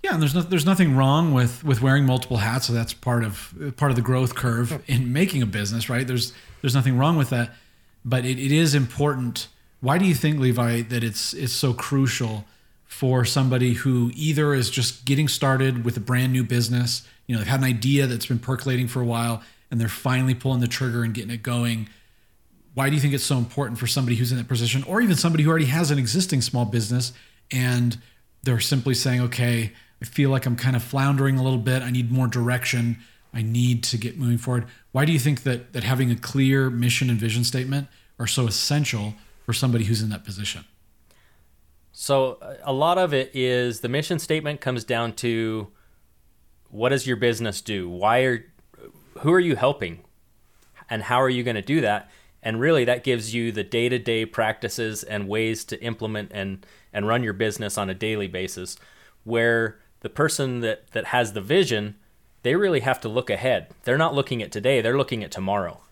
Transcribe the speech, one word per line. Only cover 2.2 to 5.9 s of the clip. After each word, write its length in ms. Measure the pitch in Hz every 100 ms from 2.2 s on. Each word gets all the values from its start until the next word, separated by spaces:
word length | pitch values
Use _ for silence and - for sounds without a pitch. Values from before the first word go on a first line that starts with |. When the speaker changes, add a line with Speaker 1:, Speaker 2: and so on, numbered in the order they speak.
| - 120
Speaker 1:
hats. 300 | 110 127 -
So 60 |
that's 200 | 120 113
part 300 | - - 120
of, 500 | 110 101 - - 147 -
part 140 | 147
of 40 | 123
the 60 |
growth 320 | 117 127 127 120
curve 480 | 127 117 120 151
Speaker 2:
<laughs> 40 | -
Speaker 1:
in 240 | 127 127
making 280 | 131 185 147
a 40 | 113
business, 420 | 104 101 117
right? 160 | 110